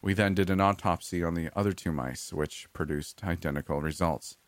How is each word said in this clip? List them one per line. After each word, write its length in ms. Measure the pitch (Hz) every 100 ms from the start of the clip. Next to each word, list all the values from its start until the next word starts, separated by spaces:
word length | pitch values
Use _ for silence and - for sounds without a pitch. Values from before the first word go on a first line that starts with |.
We 100 | 101
then 220 | 98 101
did 160 | 95 92
an 100 | 95
autopsy 600 | 98 95 98 82 - 87
on 120 | 85
the 160 | 85 80 -
other 160 | 101
two 200 | 92 87
mice, 400 | 76 64 64 -
which 340 | - 76 - -
produced 500 | - 78 76 73 -
identical 580 | 92 85 80 71 - 73
results. 560 | 78 76 85 71 - -